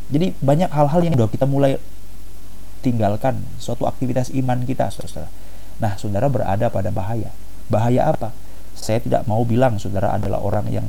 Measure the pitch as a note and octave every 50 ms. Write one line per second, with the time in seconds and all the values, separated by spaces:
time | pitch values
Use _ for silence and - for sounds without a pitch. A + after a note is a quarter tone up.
0 | - - - D3 F3+ F#3 F#3 - C#3 C3 D3 D#3 F3+ - - D3 D3 C#3 D3+ F3
1 | E3+ E3 D3+ A#2+ A2 G#2+ - - C3 C3+ C#3 C#3 C#3 C3+ C3+ - - - - -
2 | - - - - - - - - - - - - - - - - - C3 A#2+ A2+
3 | G#2+ G2 G#2 G#2+ - C3 B2 G#2 F#2+ - - - - - A#2 - - - - -
4 | C3+ B2 B2 B2+ B2 - - C3+ B2+ B2+ B2 B2+ B2 - B2+ - B2 G#2+ - -
5 | - - - - - - - - - - - - - - - - A2+ G#2+ G2 -
6 | - G#2+ G2 G2 - - B2 A2 - - G2 A2 A#2+ A2+ G2+ G2 G2 G#2 G#2 -
7 | G2 G2+ A#2+ A2+ G#2 - - - - - - - - - G#2+ G#2+ A2+ A#2+ B2 B2+
8 | - D#3 - - - A2 - - - - - - - - - - - - A2 A#2+
9 | B2+ B2+ B2+ - - - G#2+ A2+ A#2+ A#2 A2 A#2+ C3 B2+ A2+ G2+ G2+ G2 G2 G2
10 | G2+ F#2 - G#2 - G2+ G#2+ G2+ G2+ G2+ G#2 G#2 A2+ A2+ A2 G2+ G#2+